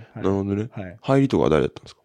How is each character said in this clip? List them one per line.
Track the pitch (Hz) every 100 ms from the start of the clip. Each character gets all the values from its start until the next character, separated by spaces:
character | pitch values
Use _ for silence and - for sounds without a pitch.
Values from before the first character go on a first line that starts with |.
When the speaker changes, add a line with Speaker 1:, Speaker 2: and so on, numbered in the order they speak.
| 110
Speaker 1:
は | 110
い。 |
Speaker 2:
な | 98
る |
ほ | 98
ど | 98
ね。 | 101 113
Speaker 1:
は | -
い。 | 92 -
Speaker 2:
入 | - 139
り | 135
と | 90
か |
は | 64
誰 | 78
だ | -
っ |
た | -
ん |
で | -
す |
か？ | -